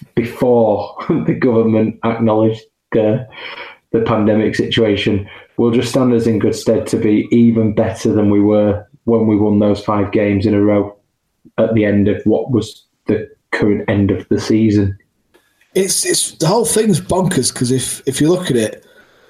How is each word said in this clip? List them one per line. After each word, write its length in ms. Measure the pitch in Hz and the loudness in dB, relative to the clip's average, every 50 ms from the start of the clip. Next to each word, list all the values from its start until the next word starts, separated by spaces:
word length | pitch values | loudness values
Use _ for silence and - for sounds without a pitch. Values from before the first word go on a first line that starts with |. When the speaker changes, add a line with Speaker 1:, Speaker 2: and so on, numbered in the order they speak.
| - _ - | -14 _ -4
Speaker 1:
before 800 | 117 117 117 - - 135 123 120 117 110 107 101 - - - - - | -4 -4 -4 -4 -2 0 2 4 4 4 2 0 -2 -4 -8 -12 -10
<laughs> 60 | - - 165 123 - | -4 -2 -2 -2 0
the 80 | - 127 | -2 -2
government 640 | - - 127 113 113 113 110 110 110 110 107 - - - | 0 0 2 2 2 2 2 2 2 0 0 -2 -4 -4
acknowledged 580 | 117 113 117 113 110 107 110 110 110 113 - - _ _ _ _ - | -4 -2 0 0 2 2 2 2 0 0 -4 -10 _ _ _ _ -4
the, 340 | - 113 107 107 110 - - - - - - - - - - - - _ _ _ | -2 0 2 2 0 -2 -4 -8 -16 -18 -16 -16 -16 -16 -16 -18 -20 _ _ _
the 80 | - 113 | -4 -2
pandemic 520 | 113 113 113 107 104 107 107 110 107 101 - | 0 0 0 0 2 2 2 2 0 0 -2
situation 720 | - - - - 117 113 104 101 98 - 113 101 98 98 - - - - _ _ | -2 -4 -2 0 0 2 2 0 0 0 -2 -2 -2 -4 -8 -16 -20 -20 _ _
will 140 | - 117 120 | 0 0 2
just 180 | 117 127 120 - | 2 0 0 0
stand 220 | - 139 127 123 | 0 0 2 2
us 140 | 120 113 113 | 2 2 2
in 120 | 117 110 101 | 0 0 0
good 160 | 113 104 - | 0 -2 -2
stead 320 | - - 117 113 - - | -2 -2 -2 -2 -2 -2
to 100 | - 120 | -2 -4
be 300 | 113 113 104 104 107 - - | 0 0 2 2 2 0 2
even 440 | 123 120 117 117 107 113 110 107 107 | 4 4 4 4 4 2 0 0 0
better 380 | 113 110 110 - - - 113 | 0 -2 -2 -2 -2 -2 0
than 160 | 104 104 101 101 | 0 2 2 2
we 100 | 101 101 | 2 4
were 460 | 101 104 107 104 104 104 98 98 - _ _ - - | 4 4 2 2 2 0 0 -4 -6 _ _ -10 -2
when 220 | 117 117 113 110 | 0 0 2 2
we 100 | 107 104 | 2 2
won 220 | 101 107 104 104 101 | 2 2 2 2 2
those 240 | 104 104 101 - | 2 2 0 -2
five 300 | - - 107 104 98 92 | -2 -4 -2 -2 -2 -2
games 340 | - 110 104 104 101 98 101 | 0 0 0 0 0 0 0
in 80 | 107 104 | 0 2
a 60 | 101 | 2
row 340 | 101 104 104 101 98 101 - _ _ _ _ _ _ _ _ _ _ - - - | 2 2 2 0 0 -4 -8 _ _ _ _ _ _ _ _ _ _ -10 -4 -2
at 140 | 110 110 113 | -2 0 2
the 100 | 110 107 | 0 0
end 220 | 101 101 101 98 104 | 2 2 2 2 0
of 120 | 95 - - | 0 0 0
what 260 | 107 107 - - 139 | 0 0 0 0 -2
was 340 | 123 104 101 - - - _ _ _ _ _ | -2 -2 -2 -4 -12 -20 _ _ _ _ _
the 220 | - 104 - - - - _ _ - | -4 -2 -2 -4 -10 -16 _ _ -8
current 300 | - - - 104 101 - - - | -4 -2 0 0 0 -2 -2 -2
end 220 | 107 101 98 98 | 0 0 0 0
of 180 | 95 92 - - | 0 -2 -2 -4
the 100 | 107 104 | -4 -2
season. 560 | - - 113 107 110 110 104 104 101 98 98 - _ _ _ _ _ _ _ _ _ _ _ _ _ _ - | 0 0 0 2 2 2 2 2 0 0 -4 -8 _ _ _ _ _ _ _ _ _ _ _ _ _ _ -2
Speaker 2:
It's, 300 | 185 196 180 - - - | -2 -2 -2 -2 -4 -2
it's, 280 | 185 170 - - - | -2 -2 -2 -4 -6
the 140 | - - 160 | -6 -4 -2
whole 180 | 156 208 240 220 | 0 0 0 0
thing's 340 | - - 214 226 214 175 131 | 0 0 0 2 2 2 0
bonkers, 540 | - - 170 180 - - - 135 117 - - | 0 -2 -2 0 0 0 0 0 -2 -2 -2
'cause 160 | - 131 120 | -4 -2 -2
if, 320 | 131 131 - - - - - | -2 -2 -2 -6 -10 -8 -6
if 140 | 143 127 - | -6 -2 0
you 80 | 147 160 | 2 2
look 220 | 180 180 180 - | 0 0 -2 -2
at 60 | 131 | -2
it, 280 | 117 110 104 - - - _ _ _ - _ _ _ _ _ | 0 0 -2 -6 -10 -20 _ _ _ -20 _ _ _ _ _